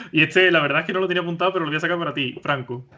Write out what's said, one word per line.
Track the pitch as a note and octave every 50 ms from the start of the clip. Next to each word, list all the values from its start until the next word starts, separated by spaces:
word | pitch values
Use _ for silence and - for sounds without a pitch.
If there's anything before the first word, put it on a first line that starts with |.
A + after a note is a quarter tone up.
| A#3+ -
Y | - D3+
este, | D#3 D#3 - F#3 F#3 F3+
la | E3+ D#3+
verdad | D3 C#3 C#3 D#3+
es | E3+
que | -
no | F#3 F#3+
lo | F#3+ F3+
tenía | F3 F3+
apuntado, | E3 E3+ E3+ E3+ F3+ F#3
pero | F#3 F#3 E3
lo | D3
voy | D3+
a | D#3
sacar | E3 E3 F3+ F3
para | E3 D3 B2+
ti, | C#3+ C3+ B2+ - -
Franco. | - D3 C#3+ C3 B2 - A#2+ B2+ C3 _ -